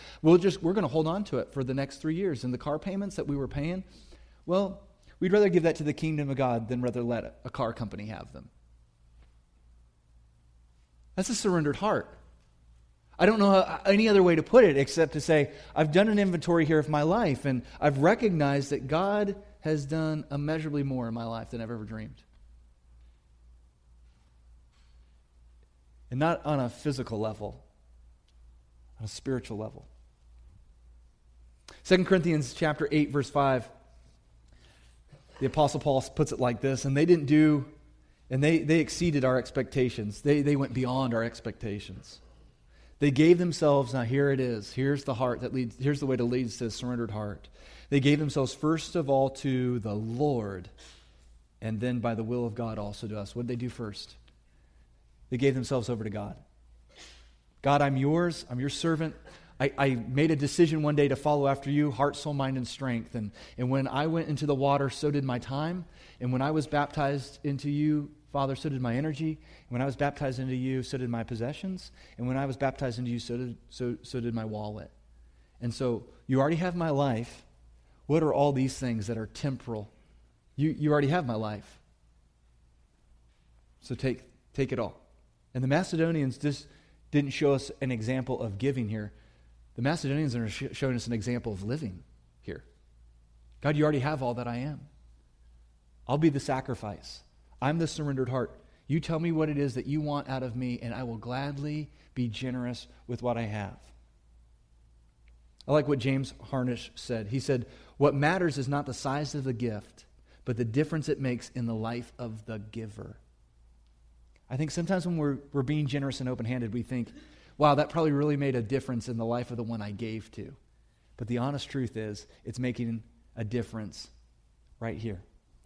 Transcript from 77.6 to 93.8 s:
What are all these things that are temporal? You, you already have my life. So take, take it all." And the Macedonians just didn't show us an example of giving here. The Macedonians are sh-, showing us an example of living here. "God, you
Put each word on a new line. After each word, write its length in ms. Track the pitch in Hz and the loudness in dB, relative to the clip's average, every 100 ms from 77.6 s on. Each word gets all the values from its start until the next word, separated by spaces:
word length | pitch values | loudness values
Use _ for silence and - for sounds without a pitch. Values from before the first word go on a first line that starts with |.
| - - _ _ - | -20 -20 _ _ 0
What 160 | 156 | 2
are 100 | 156 | 4
all 200 | - 143 | 4 2
these 240 | 135 131 - | 2 0 -2
things 300 | 127 117 104 | -4 -2 -4
that 100 | 113 | -6
are 100 | 107 | -6
temporal? 640 | - 143 131 - 110 104 _ _ - _ _ _ - | -6 -6 -6 -6 -8 -8 _ _ -20 _ _ _ -2
You, 140 | 156 | -2
you 200 | - 147 | 0 2
already 180 | 147 139 | 4 4
have 180 | 175 135 | 2 0
my 80 | 110 | -2
life. 440 | 110 104 - - _ _ _ _ _ _ _ _ _ _ _ _ _ - _ _ _ _ _ _ | -4 -8 -12 -20 _ _ _ _ _ _ _ _ _ _ _ _ _ -20 _ _ _ _ _ _
So 140 | - 120 | -12 -6
take, 280 | 131 120 - _ _ | -4 -4 -8 _ _
take 180 | - 131 | -4 -2
it 80 | 123 | -2
all." 200 | 107 - _ _ _ _ _ | -4 -8 _ _ _ _ _
And 80 | 127 | -4
the 60 | 131 | 0
Macedonians 720 | 151 185 165 165 160 135 120 | 2 0 0 2 2 0 -2
just 300 | 147 139 - - _ _ _ | -4 -4 -8 -20 _ _ _
didn't 200 | 143 143 | 0 2
show 220 | - 147 | 2 2
us 160 | 139 - - | 2 0 -6
an 100 | 131 | -4
example 500 | 120 110 131 123 123 | -2 -2 -2 -2 -4
of 160 | 117 98 | -4 -4
giving 300 | 135 131 110 | -2 -2 -2
here. 240 | 107 107 - - _ - - - - | -4 -8 -12 -20 _ -20 -20 -18 -4
The 60 | |
Macedonians 540 | 127 165 139 143 151 117 | -2 -2 -2 -2 -2 -2
are 100 | 113 | -4
sh-, 160 | - 135 | -6 -8
showing 240 | - 135 123 | -4 -2 -2
us 120 | 117 | -4
an 60 | |
example 380 | 117 104 120 117 | -4 -2 -4 -4
of 120 | 98 | -6
living 400 | 101 143 131 90 - - _ _ | -6 -6 -6 -10 -18 -20 _ _
here. 220 | - 82 - _ _ _ - _ _ _ - - | -12 -12 -14 _ _ _ -20 _ _ _ -20 -4
"God, 160 | 139 | 0
you 80 | 147 | 2